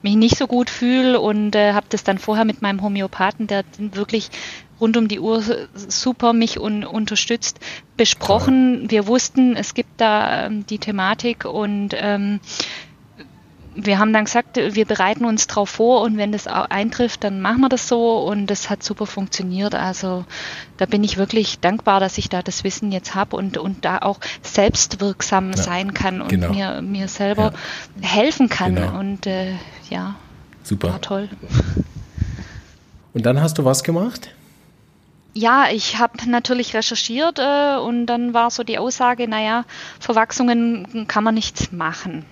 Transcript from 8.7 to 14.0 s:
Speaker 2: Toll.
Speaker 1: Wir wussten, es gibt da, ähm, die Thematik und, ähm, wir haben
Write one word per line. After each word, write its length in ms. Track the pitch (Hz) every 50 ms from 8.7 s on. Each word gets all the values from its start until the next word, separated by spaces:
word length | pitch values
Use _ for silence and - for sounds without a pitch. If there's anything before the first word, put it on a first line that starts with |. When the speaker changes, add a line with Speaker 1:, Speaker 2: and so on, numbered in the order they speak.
| 247 -
Speaker 2:
Toll. 120 | - 208
Speaker 1:
Wir 160 | 226 214 202
wussten, 480 | 202 240 254 - - - 269 254 247 233
es 200 | - 208 - -
gibt 240 | - - - - -
da, 440 | 233 220 214 214 214 - - - -
ähm, 180 | - 220 214 196
die 140 | - 214 208
Thematik 680 | - - 208 196 185 190 220 - - 240 233 - -
und, 440 | - - 208 208 202 208 202 202 196 -
ähm, 440 | - - 208 202 202 202 202 208 196 - - - - - - - - - - - _ - - _ - - - - - - - - - - - -
wir 260 | - 196 202 202
haben 120 | 190